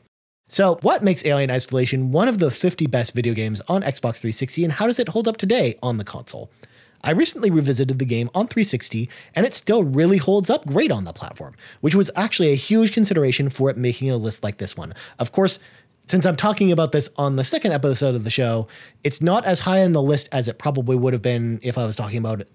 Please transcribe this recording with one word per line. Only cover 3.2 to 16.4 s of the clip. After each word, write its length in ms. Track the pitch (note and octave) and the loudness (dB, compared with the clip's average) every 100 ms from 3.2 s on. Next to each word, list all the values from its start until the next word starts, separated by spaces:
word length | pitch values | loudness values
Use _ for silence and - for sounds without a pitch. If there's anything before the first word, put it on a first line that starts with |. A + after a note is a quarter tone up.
| A#2+ A2 | -2 -2
games 260 | A2 G#2 - | -4 -4 -4
on 160 | F#3+ | -2
Xbox 380 | C#3 C3+ B2 A2+ | -2 -4 -4 -4
three 100 | A#2 | -6
sixty, 320 | A2+ C3+ - | -6 -6 -2
and 100 | E3+ | -2
how 140 | C#3+ A3 | 0 0
does 100 | A#3+ | 0
it 120 | A#3 | -2
hold 180 | A3 A3+ | -2 -2
up 100 | A3 | -2
today 400 | G3 A#3+ C#3 - | 0 2 0 -2
on 160 | B2+ A2+ | -4 -4
the 40 | |
console? 460 | G2+ - C3 - - _ - _ _ _ | -6 -12 -12 -14 -14 _ -20 _ _ _
I 80 | C3+ | -2
recently 400 | E3+ E4 D#4 A3+ | 2 2 2 2
revisited 480 | E3 C#3+ B2+ C3 C3 | 2 2 2 0 0
the 60 | C3 | 0
game 260 | A#2 A#2+ | -2 -2
on 140 | F3+ A#3+ | -2 -2
three 160 | - | 0
sixty, 440 | G3+ A#2+ - A2 B2 - - - | 0 0 -4 -6 -6 -10 -8 -2
and 100 | A#3+ | 0
it 80 | |
still 300 | - - A3+ | 0 0 2
really 340 | D#3+ C3 E3+ G3 | 2 2 4 4
holds 320 | D3 G3+ F#3+ | 4 2 2
up 160 | D4 D3 | 0 0
great 260 | D3 D4+ | 0 0
on 120 | D3 | 0
the 100 | F2 | -4
platform, 400 | - D#3+ - C#3 - - - | -10 -14 -14 -16 -18 -20 -4
which 120 | D3+ | 0
was 160 | F#3 G3 - | 2 2 0
actually 360 | G#3+ - E3 | -2 2 2
a 40 | C#3 | 2
huge 360 | - G#3+ A3 | 2 2 4
consideration 600 | A3+ G#3 E3+ C3+ B2 C#3 | 2 2 2 2 2 -2
for 180 | - C3+ | 0 0
it 80 | B2 | 0
making 320 | B2 A#2 C3+ | -2 -2 -2
a 80 | B2 | -2
list 240 | A2 - | -2 -4
like 160 | G#2 G2+ | -6 -6
this 180 | G2 - | -8 -8
one. 200 | D#3 F#2+ - - | -12 -16 -14 -8
Of 120 | A#2+ | -4
course, 280 | - F#3+ - - - _ _ - | 2 2 0 -10 -20 _ _ -2
since 160 | F#3 F#3 | 2 2
I'm 120 | |
talking 340 | D#3 | 2